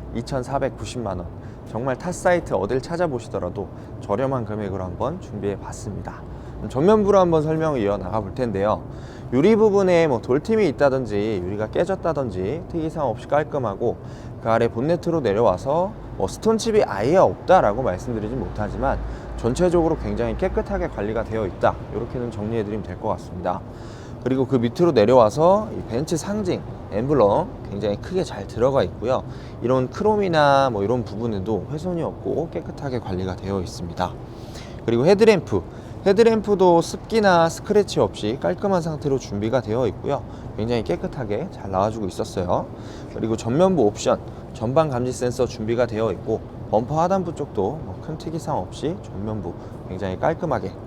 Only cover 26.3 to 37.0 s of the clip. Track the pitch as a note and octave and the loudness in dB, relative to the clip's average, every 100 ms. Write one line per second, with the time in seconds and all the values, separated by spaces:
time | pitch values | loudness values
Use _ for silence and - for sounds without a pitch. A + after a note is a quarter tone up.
26.3 | G#3 F3+ A2+ - - - G#2 C3 D3 G2+ | -4 -2 -2 -6 -12 -6 -2 2 6 6
27.3 | B2 F3 - - G2 G2+ G#2 - F#3 D#3+ | 4 0 -6 -8 -4 -2 -2 -4 -4 -4
28.3 | G#2 G2 A2 B2+ C3+ F2+ - G#2+ A#2+ C3 | -6 -6 2 2 4 0 -2 -2 -2 -2
29.3 | - - - A#2 C3 B2+ - G#3 G#3 F#3+ | -12 -12 -4 0 2 0 0 2 2 2
30.3 | D#3+ C#3+ C#3 C3+ G#2 G2+ B2 G2 G2+ A#2 | 4 6 6 4 2 2 0 -2 -4 -2
31.3 | G2+ F2+ G2+ - D3+ F3+ E3+ A#2 - G#2 | -2 0 -2 -2 -6 -4 -4 -4 -4 -4
32.3 | G#2+ E3 E3+ - - C#3+ B2 G2 F#2 F#2 | -2 -2 -6 -8 -8 -4 -4 -4 -4 -4
33.3 | F2+ F#2 G2 F2+ - F2 D#2+ F2+ - - | -4 -2 -2 -4 -8 -8 -4 -4 -4 -14
34.3 | - - - - - - A#2 D3+ G3+ A3 | -14 -14 -14 -14 -6 0 4 6 6 6
35.3 | F#3+ - G2 E2 - - - F#3+ G3 A#3 | 6 2 -2 -2 -12 -14 -2 2 6 6
36.3 | A3 G#3 F#3+ F#3 E3 D#3+ G3 | 4 2 4 6 6 4 -4